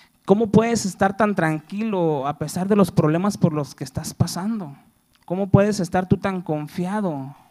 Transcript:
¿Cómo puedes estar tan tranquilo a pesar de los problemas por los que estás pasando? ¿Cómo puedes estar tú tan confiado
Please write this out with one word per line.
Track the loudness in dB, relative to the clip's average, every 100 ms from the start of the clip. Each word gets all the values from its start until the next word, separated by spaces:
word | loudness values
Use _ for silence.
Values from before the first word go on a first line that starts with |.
| _ _ 0
¿Cómo | 2 4
puedes | 4 4 0 -2
estar | 0 0 2
tan | 0 2
tranquilo | 0 -2 -6 -8 -4 -2 0 -2 -4
a | -6
pesar | -6 -4 2
de |
los | 4 4
problemas | 4 2 2 0 2
por | 2
los | 0 -6 -8
que |
estás | -12 -10 -6
pasando? | -2 -2 -4 -6 -6 -8 -14 _ _ _ _
¿Cómo | -8 -4 4
puedes | 4 4 0
estar | -2 -2 0
tú | 0
tan | -2 -4
confiado | -4 -6 -6 -6 -6 -4 -4 -6 -10 -14 _